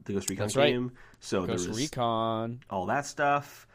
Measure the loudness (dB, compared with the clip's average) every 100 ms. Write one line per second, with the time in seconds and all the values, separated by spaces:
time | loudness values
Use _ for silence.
0 | -4 -2 -2 -4 -2 4 4 4 -2 -6
1 | -20 -18 -2 0 0 -2 -2 -2 -4 0
2 | 0 2 2 0 -2 -6 -6 -4 0 -2
3 | -2 -2 2 2 0 -16 -20